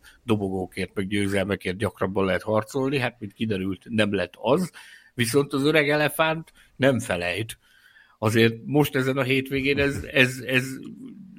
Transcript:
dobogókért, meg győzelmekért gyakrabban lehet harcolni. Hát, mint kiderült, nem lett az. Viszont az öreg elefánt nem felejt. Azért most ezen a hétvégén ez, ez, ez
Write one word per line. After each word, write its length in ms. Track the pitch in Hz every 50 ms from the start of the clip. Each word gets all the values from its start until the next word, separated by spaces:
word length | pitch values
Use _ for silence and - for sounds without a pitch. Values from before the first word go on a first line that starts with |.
| _ - - _ -
dobogókért, 680 | 117 110 104 101 95 95 95 92 - - 101 92 90 -
meg 140 | 104 98
győzelmekért 680 | 95 104 101 101 98 98 98 92 101 98 87 - 101 90
gyakrabban 480 | 101 104 92 - - - 95 98 101 98
lehet 180 | 95 90 87 -
harcolni. 540 | 107 110 107 107 - - 139 131 135 147
Hát, 220 | 135 120 120 - -
mint 140 | 110 98 -
kiderült, 520 | - 117 110 104 92 92 98 95 - - -
nem 240 | 117 107 107 101 101
lett 200 | 95 90 87 -
az. 340 | - 107 110 135 180 180 - - - - - - - - _ _ -
Viszont 340 | 120 113 131 143 143 143 147
az 100 | 135 139
öreg 260 | 151 156 156 143 143
elefánt 640 | 147 151 151 143 - - 160 160 160 165 160 - - _ _ _ _
nem 240 | - 127 135 131 110
felejt. 580 | - - 95 87 87 87 87 98 113 110 - - _ _ _ _ _ - _ - - _ _
Azért 380 | _ 110 110 110 113 113 117 117 113 -
most 300 | - 135 147 143 143 -
ezen 220 | 135 131 131 131
a 60 | 139 127
hétvégén 560 | 123 135 135 131 135 139 139 131 139 143 143
ez, 240 | 143 143 135 - -
ez, 340 | - - 143 127 123 127 131 120
ez 220 | - 131 127 131 135 131 120 113 113 - - 101 104 - - - - -